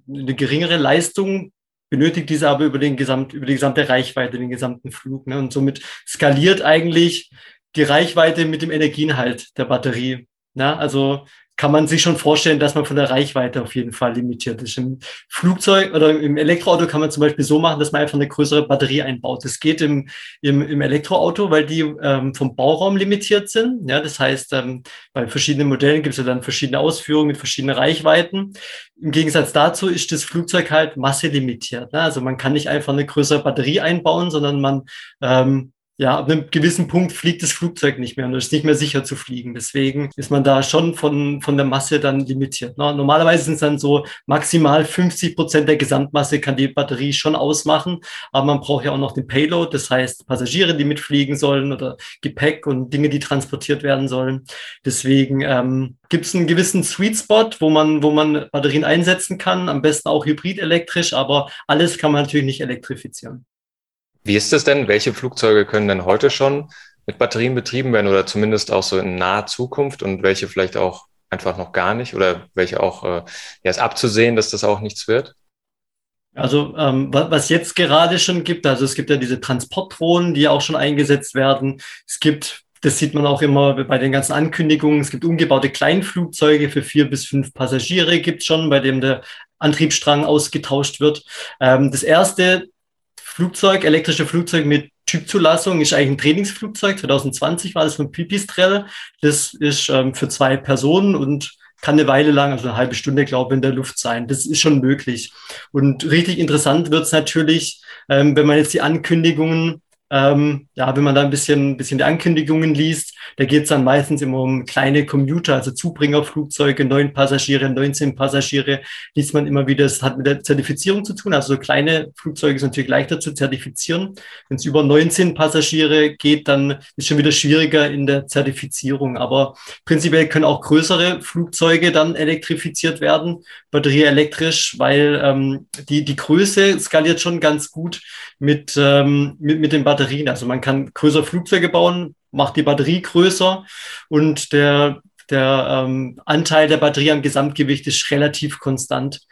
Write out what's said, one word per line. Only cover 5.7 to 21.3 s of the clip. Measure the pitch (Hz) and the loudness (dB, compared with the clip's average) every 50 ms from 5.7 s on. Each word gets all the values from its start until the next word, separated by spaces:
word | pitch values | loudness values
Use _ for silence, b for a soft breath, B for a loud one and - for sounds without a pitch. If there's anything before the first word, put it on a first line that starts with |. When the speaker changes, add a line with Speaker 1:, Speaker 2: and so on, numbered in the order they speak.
| 135 B B B B B B | -2 B B B B B B
Speaker 1:
skaliert | - - - 156 143 139 139 151 180 196 - | -14 -4 0 2 4 4 4 4 4 4 4
eigentlich | - 151 156 165 165 170 160 165 170 170 170 - - b b b b b b b _ _ - 156 | 4 4 4 4 4 2 4 4 4 4 2 -2 -8 b b b b b b b _ _ -2 0
die | 147 | 2
Reichweite | 143 143 156 175 170 - 170 160 165 165 170 160 | 4 4 4 2 2 2 4 4 4 4 2 0
mit | 156 156 143 | -2 -2 -4
dem | 160 165 | -4 -4
Energieinhalt | 156 151 156 147 147 143 151 160 139 127 120 127 123 123 - - _ - | -2 0 0 0 0 -2 -2 -2 0 -2 -2 -2 -4 -6 -10 -12 _ -6
der | 127 | -4
Batterie. | 123 131 123 - 135 117 120 123 131 127 123 120 _ _ _ _ _ _ | -2 -2 -2 -2 -2 -4 -4 -4 -6 -6 -8 -12 _ _ _ _ _ _
Ja, | 139 135 143 156 165 | -2 -2 -2 0 -2
also | 160 143 139 139 139 139 139 139 b b b b b b _ | -2 -2 0 0 0 0 0 -4 b b b b b b _
kann | - - 143 | -2 2 4
man | 151 151 156 | 4 4 4
sich | 151 160 156 | 4 2 2
schon | - 175 156 - | 2 2 0 2
vorstellen, | - 151 151 147 - 165 151 147 | 2 2 2 4 4 2 2 2
dass | 151 143 - | 2 0 0
man | 156 147 | -2 -2
von | - 143 | 0 0
der | 143 139 127 | 0 0 2
Reichweite | 131 135 147 139 - 135 127 123 - 131 | 0 0 -2 0 -2 -2 -2 -2 -4 -6
auf | 113 104 - | -6 -6 -6
jeden | 127 117 120 | -6 -6 -6
Fall | 113 - 131 120 113 | -6 -4 -4 -2 -2
limitiert | 123 120 123 113 117 - 123 113 110 127 | -2 -4 -4 -6 -6 -6 -8 -8 -8 -10
ist. | 110 - 131 | -10 -8 -6
Im | 127 131 131 127 B B B B B B | -6 -6 -8 -10 B B B B B B
Flugzeug | - - - 175 185 180 - 202 196 190 190 190 170 | -8 -2 0 0 0 2 2 4 4 4 4 2 2
oder | 151 156 156 | 4 4 4
im | 156 151 151 143 143 | 4 4 2 0 0
Elektroauto | 151 156 151 175 170 - 196 175 160 170 - | 2 2 2 2 2 2 2 2 2 2 0
kann | - 151 | 0 0
man | 156 151 | -2 -2
zum | - 147 | 0 2
Beispiel | 147 151 147 - 135 | 2 2 2 0 0
so | - 151 156 | 2 2 2
machen, | 165 165 156 143 | 4 2 0 0
dass | 147 147 | -2 -2
man | - 143 | 0 0
einfach | 147 147 - 143 | 0 0 0 -2
eine | 143 143 | -2 -2
größere | - - 147 143 147 147 147 147 | 0 0 0 2 2 2 2 2
Batterie | 143 143 143 123 135 147 143 | 0 0 0 0 0 -2 -2
einbaut. | 135 127 117 - 127 127 104 - | -4 -6 -6 -6 -8 -8 -8 -8
Das | 127 - - | -10 -10 -2
geht | - 156 156 160 | -2 -2 0 0
im, | 160 147 147 139 139 B B B B B B B | 0 0 0 -2 -4 B B B B B B B
im, | - 143 139 143 147 | 0 2 2 2 0
im | 143 151 143 | 0 -2 -2
Elektroauto, | 143 135 139 147 147 - 190 180 160 170 | 0 0 0 -2 -2 0 0 0 0 0